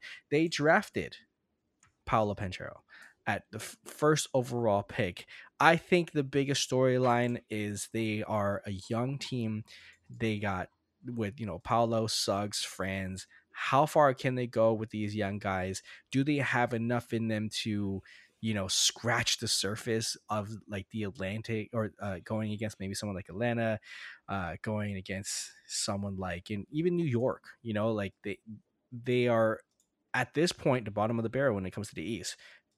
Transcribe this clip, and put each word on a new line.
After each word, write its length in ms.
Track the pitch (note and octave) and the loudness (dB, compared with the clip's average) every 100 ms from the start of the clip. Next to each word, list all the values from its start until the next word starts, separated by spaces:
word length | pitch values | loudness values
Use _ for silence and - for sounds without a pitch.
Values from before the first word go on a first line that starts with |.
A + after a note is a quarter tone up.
| - - - | -6 -18 0
They 160 | D3 E3 | 2 2
drafted 720 | - D3 F#3 - - C#2 - _ _ _ _ _ _ _ _ | 2 4 4 4 -4 -6 -10 _ _ _ _ _ _ _ _
Paolo 300 | - A#2 G#2 | 0 2 2
Banchero 460 | G2 G2 F2+ - - _ - - _ - | -2 -6 -8 -12 -16 _ -20 -20 _ -4
at 180 | G2+ - | -4 -4
the 60 | A2 | -12
f-, 180 | - - | -12 -14
first 420 | - - D3+ D3+ - | -18 0 4 4 2
overall 480 | C3 B2 A#2+ A#2 G2+ | 0 0 0 4 4
pick. 440 | G2 - G2 F2 - - - - | 2 -2 -2 -4 -14 -18 -20 6
I 160 | D3 E3 | 6 6
think 360 | - F3+ E3+ | 4 2 4
the 120 | D3+ | -2
biggest 440 | C3+ C#3 C#3 C#3 - | 0 0 0 0 2
storyline 720 | B2+ C3 B2+ B2+ A#2+ A#2+ A#2+ - | 4 4 6 4 4 2 0 -4
is 400 | G#2+ G#2 G2+ - | -4 -4 -4 -6
they 300 | A2+ A2+ G#2+ | -2 -2 -2
are 380 | - G#2+ G2+ G2+ - | 0 0 0 0 -4
a 60 | G2+ - | -8 -4
young 280 | A#2 B2+ C#3 | -2 -2 -4
team. 460 | - C3 A2 G#2+ - - - - - | -4 -2 -2 -4 -8 -16 -20 -20 -20
They 280 | A#2+ A2+ G#2 | -4 -2 0
got 300 | G2+ F#2+ F2+ _ _ _ | 0 -2 -4 _ _ _
with, 340 | B2+ A#2+ G#2 G2 | -10 -4 -4 -4
you 60 | A2 | -6
know, 120 | E2 | -6
Paolo, 480 | - A#2 A#2 A2+ A2 | 0 2 4 2 0
Suggs, 560 | - - G2 G#2 - | 0 0 0 -2 -4
Franz. 640 | - - F#2+ F#2+ F#2+ F#2 - - _ | -6 -6 -4 -4 -4 -8 -12 -20 _
How 340 | - - C3 D3+ | -8 2 4 4
far 280 | D#3+ D3 | 6 4
can 200 | C3 C3+ | 4 0
they 120 | B2+ B2 | 0 0
go 260 | A#2+ A2+ | 4 4
with 180 | A2 A2+ | 4 -2
these 240 | G#2+ G#2 | -2 -2
young 240 | G#2+ G2 G#2 | -2 -2 -2
guys? 440 | G2+ F#2+ F#2 F#2+ - - _ | -2 -2 -2 -4 -10 -18 _
Do 140 | C3 | 0
they 120 | C#3 C#3+ | 2 2
have 380 | B2 C3 A#2+ | 2 2 2
enough 380 | A#2+ A#2 A#2+ - | 0 0 -2 0
in 160 | A2+ A2+ | -2 0
them 200 | G#2+ G#2+ - | 0 -2 -4
to, 400 | A2+ G#2 G2+ F#2+ - - - _ | -2 -2 -2 -4 -8 -18 -20 _
you 140 | A2+ | -2
know, 120 | G#2 F#2+ | 0 0
scratch 720 | - - - A2+ A#2+ A#2+ - | 2 2 0 0 2 2 0
the 100 | A2+ | 0
surface 680 | - F#2+ G#2+ - A2+ A2 - - | 0 0 -4 -2 0 -2 -6 -4
of, 220 | G#2+ G2+ A2 - | -4 -4 -10 -8
like, 200 | G2+ F#2 | -8 -6
the 120 | A2 | -6
Atlantic 640 | G2+ - F#2+ A2 A2 A2+ G#2 | -6 -4 -6 -6 -4 -4 -2
or, 180 | A#2 A2 - | -2 -4 -4
uh, 180 | G2+ F#2 | -6 -6
going 280 | - A2 A2 | -4 -4 -2
against 260 | G#2 G#2+ - | -4 -6 -6
maybe 140 | F#2+ | -6
someone 220 | G#2 G#2+ F#2 | -6 -6 -6
like 120 | - | -8
Atlanta, 500 | F#2 A#2+ A#2 A2+ G#2+ - - - - - | -2 0 0 0 -2 -6 -16 -16 -16 -6
uh, 260 | G2 F2 F2 | -4 -4 -6
going 340 | - G#2+ G#2 G2 | -4 -2 -2 -4
against 540 | F#2+ F#2+ F#2+ - - - - | -6 -6 -4 -6 -8 -14 -10
someone 500 | - - G2+ G2+ F#2+ | -4 -2 -2 -4 -4
like, 340 | F#2 F2 - | -4 -6 -4
in 160 | C#3+ - | -6 -4
even 260 | D3 F3 F3 | -2 0 2
New 100 | E3 | 2
York, 380 | A#2 B2 - - - | 2 2 -2 -8 -12
you 100 | A#2 | -4
know, 180 | G#2 A2 | 0 0
like, 220 | A2 G2 - | 0 -2 -6
they, 160 | G#2 F#2+ - G#2 _ _ _ | -8 -8 -10 -18 _ _ _
they 340 | A#2+ B2 B2 A#2+ | -8 0 2 4
are 300 | A2+ A2 A2 - _ _ _ _ | 6 4 2 -6 _ _ _ _
at 200 | B2 A#2+ | -2 0
this 180 | C#3 F3 | 2 0
point, 320 | - D#3 B2+ | 2 2 2
the 60 | G#2+ | 0
bottom 260 | G2+ G#2+ A#2 | 0 0 2
of 40 | |
the 60 | A2+ | 0
barrel 240 | B2+ C#3 G2+ | 2 2 2
when 100 | F#2 | -2
it 60 | |
comes 160 | - G2+ | -6 -8
to 60 | |
the 80 | - E2+ | -8 -6
East. 280 | A2 F2 - - - _ | -6 -6 -12 -16 -20 _